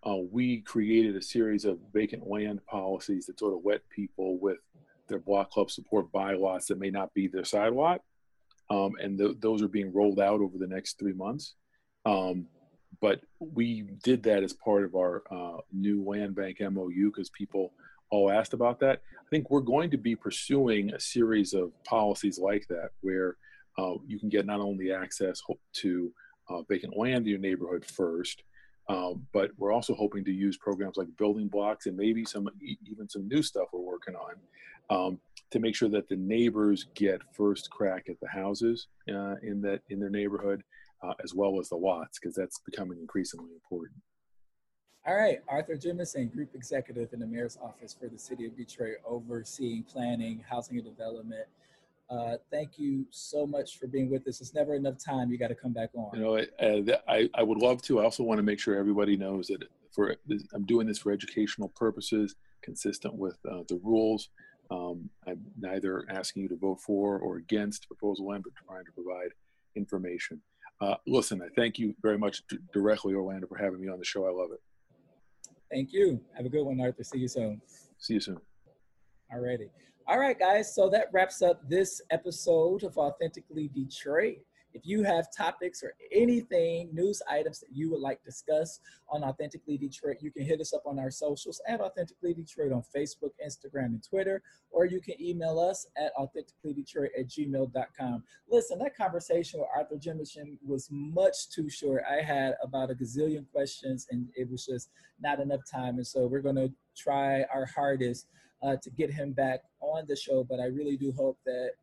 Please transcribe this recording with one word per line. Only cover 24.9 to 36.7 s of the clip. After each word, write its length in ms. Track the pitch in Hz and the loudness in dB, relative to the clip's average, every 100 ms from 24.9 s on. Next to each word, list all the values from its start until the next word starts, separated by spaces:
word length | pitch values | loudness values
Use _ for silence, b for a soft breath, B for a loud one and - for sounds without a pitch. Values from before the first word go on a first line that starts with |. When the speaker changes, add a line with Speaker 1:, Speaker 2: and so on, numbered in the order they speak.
Speaker 1:
access 480 | 95 95 - 95 90 | -2 -4 -2 -2 -2
ho-, 180 | - - _ | -8 -10 _
to, 380 | - 101 90 87 - b b _ | -4 0 0 -2 -8 b b _
uh, 140 | 87 | -10
vacant 340 | 80 95 104 101 | -2 -4 -2 -2
land 300 | 120 127 110 | 0 2 2
in 40 | |
your 80 | 101 | 0
neighborhood 460 | 98 92 87 87 | 0 -2 -2 -4
first, 580 | - - 90 82 87 - - b b b - | -6 -2 -2 0 -4 -8 -16 b b b -4
um, 380 | 95 90 90 - | -2 -2 -6 -2
but 180 | 101 98 - | 2 2 0
we're 140 | 98 | 2
also 220 | 113 113 | 2 2
hoping 300 | 117 104 101 | 0 0 0
to 80 | 95 | -2
use 240 | 95 98 92 | 2 0 0
programs 400 | - 95 98 95 | -2 -2 -2 -4
like 180 | 87 82 | -6 0
building 300 | 104 104 104 | 2 2 0
blocks 400 | 101 101 107 - | 0 0 0 -4
and 100 | 92 | 0
maybe 280 | 104 113 | 2 2
some, 240 | 113 104 101 - | -2 -4 -6 -8
e-, 180 | - - - | -10 -10 -10
even 220 | 107 104 | -14 -10
some 200 | 104 98 | -8 -2
new 140 | 139 | 0
stuff 260 | 151 101 90 | 0 -2 -2
we're 80 | 90 | -4
working 360 | 90 90 - 90 | -6 -8 -10 -12
on, 180 | 82 - _ B B B _ | -12 -14 _ B B B _
um, 320 | 98 92 92 _ - _ | 0 0 -4 _ -20 _
to 100 | 120 | 0
make 160 | 113 104 | 0 2
sure 140 | 117 | 2
that 180 | 104 - | 2 0
the 80 | 95 | -2
neighbors 720 | 95 110 120 107 104 | 0 4 4 4 4